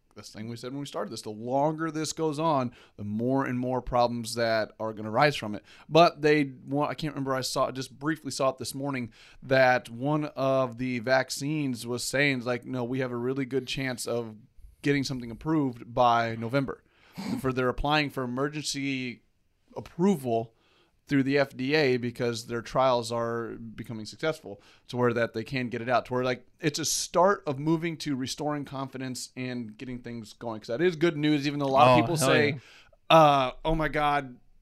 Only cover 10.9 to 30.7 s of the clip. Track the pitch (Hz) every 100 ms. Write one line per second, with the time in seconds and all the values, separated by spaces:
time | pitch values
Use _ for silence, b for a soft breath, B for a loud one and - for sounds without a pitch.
10.9 | 123 113 131 127 - 139 156 139 117 117
11.9 | 120 - 131 143 127 117 120 127 127 120
12.9 | 131 127 120 123 135 127 131 123 - 135
13.9 | 120 - 117 113 107 - - - - 143
14.9 | 143 131 131 120 117 156 160 139 117 120
15.9 | 120 123 117 117 113 113 139 135 - _
16.9 | B B B 196 - 131 127 127 120 143
17.9 | 151 143 135 123 123 143 151 143 143 139
18.9 | 131 127 110 _ _ _ _ _ - 110
19.9 | - 190 175 127 113 117 _ _ _ _
20.9 | _ - 143 131 143 139 120 127 156 139
21.9 | 127 120 120 120 113 123 120 110 131 131
22.9 | 123 113 117 117 117 113 107 117 107 113
23.9 | 113 107 104 160 156 - 101 b b -
24.9 | 123 123 117 117 113 110 135 123 113 117
25.9 | 120 - 127 127 127 - _ 160 151 143
26.9 | - - 175 185 202 - 135 156 165 170
27.9 | 156 151 131 131 - 147 147 139 135 135
28.9 | 131 131 123 - - 127 123 110 107 131
29.9 | 123 120 117 104 - 120 107 -